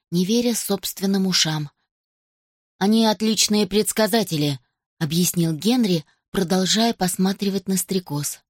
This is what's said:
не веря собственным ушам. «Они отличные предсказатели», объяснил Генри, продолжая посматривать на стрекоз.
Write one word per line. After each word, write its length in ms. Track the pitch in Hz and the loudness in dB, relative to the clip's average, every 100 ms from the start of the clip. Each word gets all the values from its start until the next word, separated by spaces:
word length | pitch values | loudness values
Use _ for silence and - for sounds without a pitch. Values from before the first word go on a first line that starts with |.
| _ | _
не 140 | 170 | -2
веря 300 | 185 233 240 | 2 2 0
собственным 720 | 226 - 196 - - 190 196 190 | -2 -2 -4 -4 -4 -2 0 2
ушам. 440 | 180 165 156 147 - _ _ _ _ _ _ _ _ _ _ | 0 0 -2 -6 -12 _ _ _ _ _ _ _ _ _ _
«Они 280 | 190 220 220 | 2 4 4
отличные 600 | 214 220 220 - 208 196 | 2 0 0 2 2 2
предсказатели», 920 | 202 214 - 220 226 208 156 147 139 - _ _ _ | 0 0 0 0 0 0 -2 -2 -4 -10 _ _ _
объяснил 540 | 160 160 175 180 165 | -2 0 0 2 0
Генри, 520 | 156 180 254 220 170 - _ _ | 0 0 2 2 0 -4 _ _
продолжая 640 | - 175 185 185 208 233 | -4 0 0 2 2 0
посматривать 760 | 226 180 - 190 196 202 190 196 | 0 -2 0 -2 0 -4 -4 -2
на 80 | 190 | -4
стрекоз. 640 | - 190 180 143 147 - | -2 -4 -4 -6 -6 -10